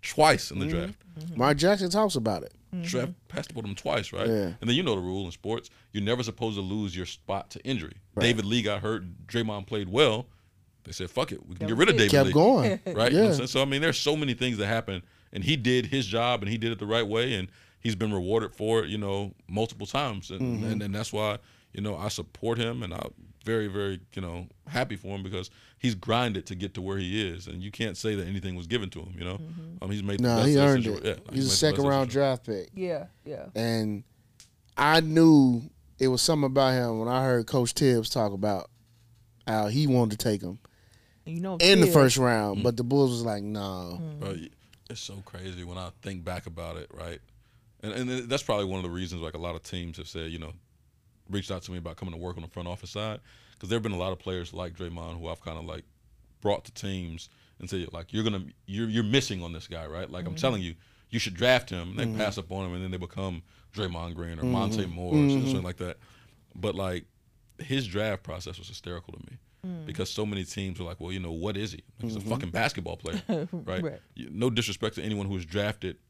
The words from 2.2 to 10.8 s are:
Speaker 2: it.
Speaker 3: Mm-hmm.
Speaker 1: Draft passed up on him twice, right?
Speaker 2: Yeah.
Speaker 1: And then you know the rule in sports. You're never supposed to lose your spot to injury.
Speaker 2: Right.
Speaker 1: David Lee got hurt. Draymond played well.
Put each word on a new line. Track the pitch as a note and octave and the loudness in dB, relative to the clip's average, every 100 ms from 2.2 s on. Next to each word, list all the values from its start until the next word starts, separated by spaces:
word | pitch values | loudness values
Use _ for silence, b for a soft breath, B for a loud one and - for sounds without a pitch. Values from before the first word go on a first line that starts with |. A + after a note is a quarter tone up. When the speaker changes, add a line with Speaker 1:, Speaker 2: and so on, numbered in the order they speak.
| A2 F#2 | 0 -2
Speaker 2:
it. | - - _ | -6 -16 _
Speaker 3:
Mm-hmm. | F3+ E3+ | -8 -2
Speaker 1:
Draft | B2+ C3+ F3+ _ | -2 -2 -6 _
passed | C#3+ - | -8 -8
up | A#2 | -8
on | G#2+ | -8
him | G2 | -6
twice, | D3 C#3 G2+ | 0 0 0
right? | F2+ A2+ | -2 0
Speaker 2:
Yeah. | A2 F#2+ G2+ | 2 0 -2
Speaker 1:
And | A2+ | 0
then | B2+ | 2
you | |
know | F3+ G2+ | 2 -2
the | |
rule | F2+ F#2+ F2+ | -2 -4 -6
in | |
sports. | E2+ G2 A2+ - b b | -8 -6 -6 -8 b b
You're | G#2 | -4
never | G2+ B2 | 0 0
supposed | A#2 A2+ A2+ G2+ | -2 -4 -4 -4
to | |
lose | F#2+ G#2 G2+ F2 | -4 -4 -4 -4
your | F2 | -8
spot | - - G2 - | -10 -6 -6 -6
to | - B2+ | -12 -6
injury. | C3 D#2 - _ | -4 -6 -14 _
Speaker 2:
Right. | - | 2
Speaker 1:
David | A#2 A2+ G2+ | 2 2 2
Lee | A#2+ | 0
got | G#2+ G2+ | 0 -2
hurt. | G#2+ A2 F2+ E2 - | -2 -4 -6 -14 -4
Draymond | A#2 A2+ G#2 G2 | -2 -2 -4 -6
played | A2 F#2 | -6 -2
well. | G#2+ D3 G#2+ B2 - _ _ _ _ | 4 4 4 -6 -18 _ _ _ _